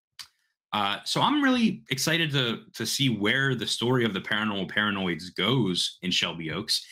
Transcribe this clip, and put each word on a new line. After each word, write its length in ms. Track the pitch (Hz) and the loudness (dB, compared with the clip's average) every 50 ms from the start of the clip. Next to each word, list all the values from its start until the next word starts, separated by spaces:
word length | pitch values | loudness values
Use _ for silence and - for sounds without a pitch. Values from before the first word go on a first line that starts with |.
| _ _ _ - - - _ _ _ _ _ _ _ _ - | _ _ _ -20 -20 -20 _ _ _ _ _ _ _ _ -2
Uh, 260 | 104 101 101 101 98 - | 0 0 0 -2 -4 -4
so 160 | - - 156 | -4 0 2
I'm 200 | 143 233 285 302 | 2 2 2 4
really 420 | 277 262 254 247 226 220 - - - - | 4 4 4 4 2 2 0 -2 -6 -6
excited 420 | 135 135 - 160 160 165 165 151 | -4 -2 0 2 2 2 2 0
to, 320 | 139 139 123 117 110 - - - - | 0 0 0 0 -2 -4 -8 -12 -10
to 120 | - 110 | -8 -6
see 220 | - - - 139 131 | -4 -2 0 2 2
where 460 | 110 98 101 107 123 135 139 135 127 | 2 2 2 2 2 2 2 0 0
the 120 | 110 104 | 0 -2
story 360 | - - - 117 123 131 127 117 | -4 -2 -2 0 2 2 2 2
of 100 | 110 95 | 2 0
the 60 | 95 | -2
Paranormal 480 | 87 - 107 104 107 107 101 98 90 82 | -4 -2 -2 0 0 0 -2 -2 -4 -2
Paranoids 600 | - 104 107 107 98 98 95 90 85 80 87 90 | 0 0 0 2 0 0 0 -2 -2 -4 -6 -8
goes 680 | - - 92 107 131 135 104 92 90 - - - - - | -4 -2 0 2 2 2 2 2 0 0 -2 -4 -4 -6
in 100 | - 90 | -4 -2
Shelby 400 | 90 - 92 87 82 82 80 76 | 0 0 0 -2 -2 -4 -6 -6
Oaks. 340 | 78 - - - - - - - | -6 -4 -2 -2 -2 -2 -4 -8